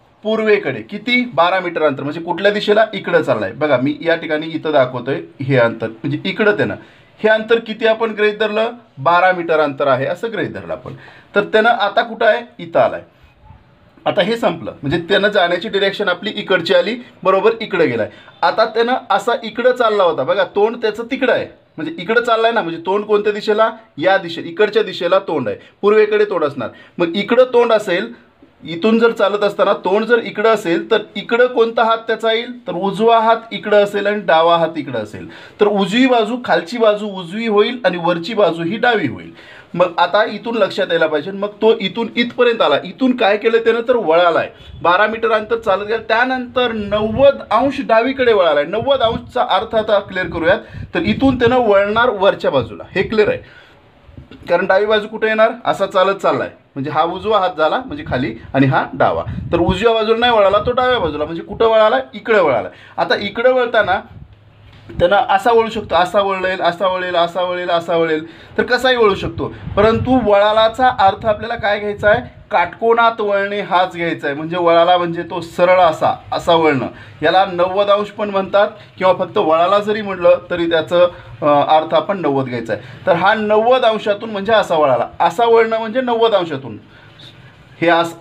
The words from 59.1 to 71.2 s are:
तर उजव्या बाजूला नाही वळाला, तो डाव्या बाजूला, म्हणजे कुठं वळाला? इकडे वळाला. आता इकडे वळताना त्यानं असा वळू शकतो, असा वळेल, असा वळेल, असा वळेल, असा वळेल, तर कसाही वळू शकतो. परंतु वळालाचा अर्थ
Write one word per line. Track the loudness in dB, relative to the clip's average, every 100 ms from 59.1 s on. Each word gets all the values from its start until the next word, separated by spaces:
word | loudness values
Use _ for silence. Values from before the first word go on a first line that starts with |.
| 0 -4 -8 -4
तर | 0
उजव्या | 0 2 2
बाजूला | 2 0 0
नाही | 2
वळाला, | 4 4 4
तो | 0
डाव्या | 0 0 0
बाजूला, | -2 -4
म्हणजे | -6 -6
कुठं | -10 0 2
वळाला? | 6 4 2 -2
इकडे | -8 0 2
वळाला. | 4 2 -2 -10 -12 -6
आता | -2 -2
इकडे | -2 0 2
वळताना | 2 2 0 0 -2 -4 -16 -20 -20 _ _ -20 -20 -14 0
त्यानं | 2 4
असा | 2 2 4
वळू | 4 2
शकतो, | -4 -2
असा | 0 2 0
वळेल, | 0 -2 -2 0
असा | -2 0 -2
वळेल, | -2 -2
असा | 0 0 -2
वळेल, | -4 -4 -2
असा | -2 0 0
वळेल, | 0 -2 -6 -16 -8 -4
तर |
कसाही | -2 0 0 2
वळू | 2
शकतो. | 2 -4 -6 -8 -10 -6 2
परंतु | 2 2 2 2 4
वळालाचा | 4 4 4 2 2 0 4
अर्थ | 2 2